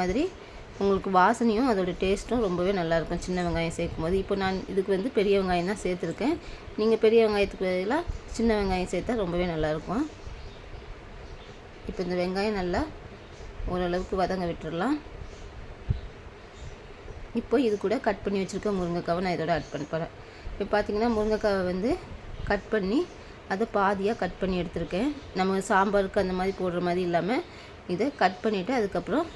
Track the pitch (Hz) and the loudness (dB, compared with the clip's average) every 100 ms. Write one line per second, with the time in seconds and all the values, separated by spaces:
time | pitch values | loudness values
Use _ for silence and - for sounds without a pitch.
0 | 180 202 370 - - - - - 196 190 | 2 2 0 -4 -16 -16 -14 -2 2 2
1 | 196 185 185 240 233 214 269 196 180 175 | 4 6 6 6 4 4 4 4 2 2
2 | 190 196 - 247 208 175 180 196 165 165 | 2 2 2 2 2 2 2 2 2 2
3 | 156 170 - 180 175 165 165 160 165 - | 2 -2 -2 0 0 0 0 -2 -4 -2
4 | 160 190 196 196 190 190 - 190 190 185 | 0 0 0 0 0 0 -2 -2 2 2
5 | 226 233 202 196 190 180 175 214 - 180 | 2 2 4 4 4 2 2 -2 -2 -2
6 | 165 165 233 339 - - - - 214 220 | -2 -2 0 0 -4 -12 -10 0 2 6
7 | 220 226 220 208 202 - 185 185 190 294 | 8 8 6 6 2 2 0 0 0 0
8 | 349 - - - 226 208 202 185 180 180 | -2 -6 -8 0 2 4 2 0 0 -2
9 | 170 240 180 175 180 160 151 156 156 202 | 0 0 0 0 0 0 0 0 -2 -2
10 | 302 - - - - - - - - - | -2 -6 -12 -12 -12 -14 -14 -14 -14 -14
11 | - - - - - - - - - 190 | -14 -16 -14 -14 -16 -16 -16 -16 -10 -4
12 | 180 180 180 185 208 208 180 190 302 - | -2 0 0 0 0 0 0 0 -2 -6
13 | - - - - - - - 180 180 175 | -14 -16 -18 -16 -14 -6 -2 0 0 0
14 | 185 185 180 185 175 165 160 165 214 302 | -2 0 0 0 -2 -4 -4 -2 0 -2
15 | - - - - - - - - - - | -4 -14 -14 -12 -14 -14 -14 -10 -2 -2
16 | - - - - - - - - - - | -2 -12 -16 -18 -18 -14 -14 -14 -16 -16
17 | - - - 233 - 247 240 208 - 214 | -14 -12 -6 -6 0 2 4 2 0 0
18 | 226 202 208 196 190 190 208 196 175 175 | 0 0 0 0 0 -2 0 0 0 -2
19 | 165 170 185 160 160 160 139 147 147 160 | 0 0 0 0 0 0 -2 -8 -4 -4
20 | 165 - - - - - 202 208 208 208 | -4 -8 -18 -12 -10 -6 0 0 2 2
21 | 233 220 214 214 214 196 180 185 220 359 | 2 2 2 2 2 2 2 0 0 0
22 | - - - - - 202 - 214 185 254 | -4 -14 -12 -8 0 0 2 0 2 2
23 | 349 - - - - 190 226 214 196 202 | 0 -6 -16 -14 -4 -2 0 2 4 4
24 | 196 233 180 - 185 185 175 - 170 175 | 0 0 -2 -2 -2 0 -2 -4 -2 0
25 | 269 294 - 185 190 190 190 196 196 202 | 0 -2 -6 0 2 2 4 4 6 4
26 | 190 214 190 185 190 190 185 175 175 175 | 2 2 2 2 0 0 -2 0 2 2
27 | 180 170 170 262 - - - - - 180 | 2 2 2 0 -2 -12 -16 -14 -4 0
28 | 262 - 190 196 220 208 185 262 202 180 | 0 4 2 4 0 0 0 2 2 0
29 | - 233 339 | 0 0 0